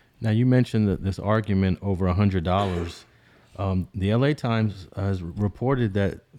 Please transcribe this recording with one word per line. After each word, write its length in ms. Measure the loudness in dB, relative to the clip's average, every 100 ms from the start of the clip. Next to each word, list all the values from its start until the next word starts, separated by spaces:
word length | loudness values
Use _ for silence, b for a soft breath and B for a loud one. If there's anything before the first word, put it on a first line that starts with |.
| b _
Now, 100 | 0
you 140 | 2 4
mentioned 420 | 4 2 2 0
that 160 | 0
this 160 | -2 -4
argument 600 | 0 0 0 2 2 0
over 260 | -2 0 0
a 60 |
hundred 300 | 2 2 2
dollars. 600 | 0 0 0 -2 -6 -10 -20 b b b b -6
Um, 300 | -2 0 -2
the 180 | -2 0
L 140 | 2 2
A 80 |
Times 540 | 0 -2 0 0 -4 -12 -4
has 260 | -2 -2
reported 720 | -4 -2 -2 -2 -2 0 0
that 260 | 0 0 -2 -14